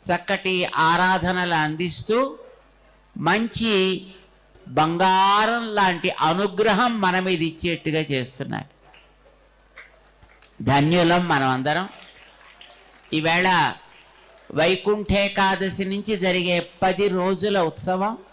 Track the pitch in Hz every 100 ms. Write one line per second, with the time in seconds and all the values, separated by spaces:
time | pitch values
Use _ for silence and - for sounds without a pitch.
0 | - 175 - 196 185 185 180 - 160 170
1 | 185 185 170 185 175 165 151 156 175 160
2 | - 226 269 302 - - - _ _ _
3 | _ - 147 202 226 - 226 202 190 185
4 | - - - - _ - - 131 160 170
5 | 185 185 196 202 214 233 226 208 190 175
6 | 175 - 156 175 202 196 220 202 247 226
7 | 190 180 185 175 165 160 175 165 - 156
8 | 151 135 123 - 131 110 - _ - -
9 | _ _ _ _ _ _ _ - - _
10 | _ _ - _ - _ 113 139 147 175
11 | 170 175 175 147 135 131 131 156 196 -
12 | - - - - - - - - - -
13 | - 151 160 170 185 175 143 - - -
14 | - - - - - - 165 185 202 208
15 | 202 196 202 196 190 190 190 175 190 196
16 | 208 208 185 180 180 175 170 - 190 180
17 | 202 185 180 190 202 196 165 156 - 185
18 | 202 233 -